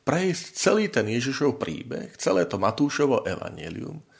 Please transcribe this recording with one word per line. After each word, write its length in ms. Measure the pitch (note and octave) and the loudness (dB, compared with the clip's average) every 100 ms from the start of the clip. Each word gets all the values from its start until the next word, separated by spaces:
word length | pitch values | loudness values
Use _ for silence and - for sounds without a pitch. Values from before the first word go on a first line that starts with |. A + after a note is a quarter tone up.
| - | -2
prejsť 360 | E3 F#3 E3+ - - | 0 0 -2 -6 0
celý 320 | - G#3 G#3+ | 4 4 4
ten 200 | C3 G#2+ | 0 0
Ježišov 520 | A#2 B2 C3+ C#3+ - | 0 -2 0 0 0
príbeh, 560 | - D#2 - - - - | -2 -6 -8 -8 -10 -4
celé 320 | - - E3+ | 0 2 2
to 80 | G2 | 2
Matúšovo 720 | F#2+ A2+ C#3+ - D3 B2 - | 0 2 0 2 2 2 0
evanjelium, 760 | F#2 - - - - - - - _ | -4 -8 -10 -10 -10 -10 -12 -16 _